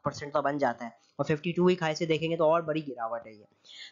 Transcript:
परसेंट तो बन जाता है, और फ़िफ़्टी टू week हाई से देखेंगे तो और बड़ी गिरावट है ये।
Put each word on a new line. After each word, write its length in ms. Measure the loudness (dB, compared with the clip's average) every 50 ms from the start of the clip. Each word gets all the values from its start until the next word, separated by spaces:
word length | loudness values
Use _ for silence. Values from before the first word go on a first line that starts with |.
| -6
परसेंट 260 | -6 -6 -6 -6 -2 0
तो 80 | 0
बन 160 | 2 2 0 2
जाता 280 | 0 0 0 -2 -6
है, 80 | -12 -12 _ _ _ _ -4
और 60 | -2
फ़िफ़्टी 260 | 0 -2 0 -2 -2 0
टू 140 | 4 4 4
week 160 | 4 2 0
हाई 120 | -2 -2
से 100 | -2 0
देखेंगे 320 | 0 2 0 2 0 2 4
तो 80 | 4
और 160 | 4 4 4
बड़ी 200 | 2 0 -2 -2
गिरावट 460 | -4 -6 -6 -6 -6 -4 -4 -6 -8 -10
है 60 | -16
ये। 120 | -20 -20 -20 _ _ _ -20 -20 -18 -18 -14